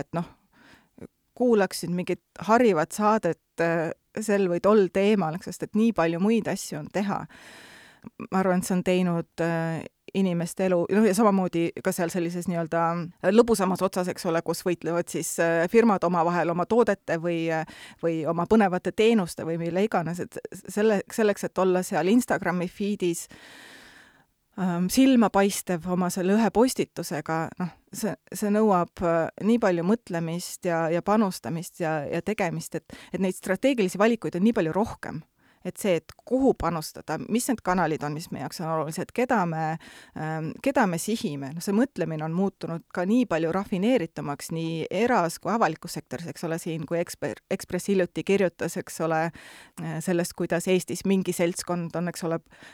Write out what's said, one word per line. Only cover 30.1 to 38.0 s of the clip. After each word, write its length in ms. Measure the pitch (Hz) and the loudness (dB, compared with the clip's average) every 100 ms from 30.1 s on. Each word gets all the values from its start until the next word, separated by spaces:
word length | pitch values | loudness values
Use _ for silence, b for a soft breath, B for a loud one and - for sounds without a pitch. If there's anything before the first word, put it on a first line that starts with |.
| 170 165 175 - - | -6 -4 -6 -8 -6
ja, 220 | 180 165 160 | -2 0 0
ja 140 | 170 | 0
panustamist 800 | 196 220 196 - - 165 - - | 2 2 2 -2 -6 -6 -8 -6
ja, 180 | 160 156 139 | -4 -2 -2
ja 160 | 170 | -4
tegemist, 520 | 196 214 175 160 - | -2 -2 -2 -4 -8
et, 260 | 170 - - - | -10 -10 -18 -10
et 120 | 180 | -2
neid 160 | 190 - | -2 -2
strateegilisi 640 | 208 190 269 247 185 185 | -4 0 2 2 0 2
valikuid 400 | 226 233 151 175 | 2 2 -2 2
on 80 | 220 | 2
nii 100 | 233 | 2
palju 160 | 233 | 0
rohkem. 520 | 196 220 - - 160 - _ b b | 0 -2 -6 -10 -12 -14 _ b b
Et 100 | 185 | -12
see, 220 | - 208 165 | -4 0 0
et 140 | - - | -2 -16
kuhu 320 | - 254 262 | -2 2 4
panustada, 640 | - 170 165 156 - - 156 | 2 0 -2 -6 -12 -8 -6
mis 240 | - 220 - | -2 -2 -2
need 100 | 233 | -2
kanalid 460 | 185 185 160 151 | 0 0 0 -2